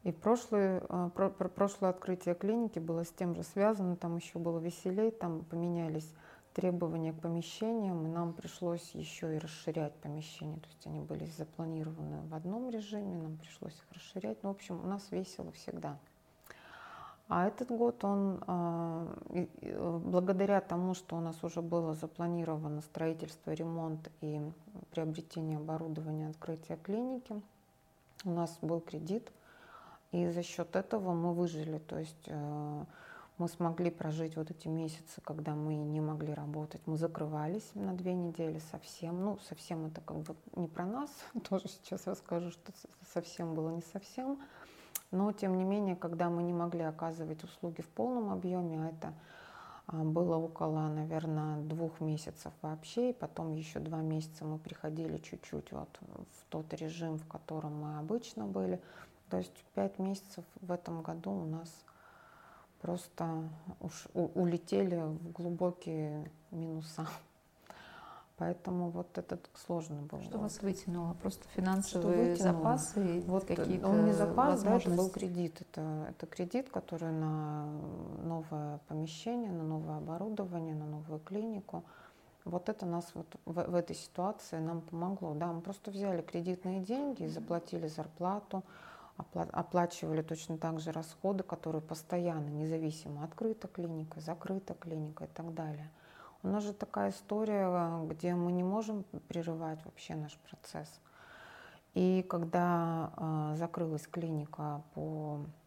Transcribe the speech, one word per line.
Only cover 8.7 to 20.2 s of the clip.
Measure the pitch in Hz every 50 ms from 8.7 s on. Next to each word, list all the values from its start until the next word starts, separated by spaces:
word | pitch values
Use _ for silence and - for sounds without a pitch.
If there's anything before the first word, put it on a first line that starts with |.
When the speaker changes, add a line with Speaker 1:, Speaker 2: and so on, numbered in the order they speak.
| 170 170 170 - -
Speaker 1:
ещё | 156 156 156 - - - 160
и | 156 156
расширять | 156 156 - - - - 156 165 156 147 -
помещения. | - - 151 147 156 156 - - - 156 151 156 160
То | 156
есть | - - - -
они | 156 151 151
были | 147 151 151 147 - 160 160
запланированы | - 156 156 - - 165 160 160 160 156 160 160 160 151 147 151 147 156 156
в | 160
одном | 156 165 180 202 233 254 254
режиме, | 233 220 208 202 214 208 202 196 180
нам | 170 160 160 160
пришлось | 156 156 - - - - 160 156
их | - - - -
расширять. | 175 - - - 190 190 214 220 - -
Ну, | 196
в | 196
общем, | 196 - - 180 170 -
у |
нас | 180 196 196 196 -
весело | - 185 190 180 - - 175 165
всегда. | 156 - - - - 165 165 151 143 143 - - - - - - - - - - - - - - - - - - - - - - - - _
А | - - 175 180
этот | 175 - - 247 247
год | 240 226 240 240 240 - -
он, | 202 202 202 196 196 190 - -
а, | - 180 175 170 170 170 170 170 165 165 165 165 156 - - - -
и, | - 180
и, | 180 - - -
э, | - - - - - 175 170 170 175
благодаря | 180 180 180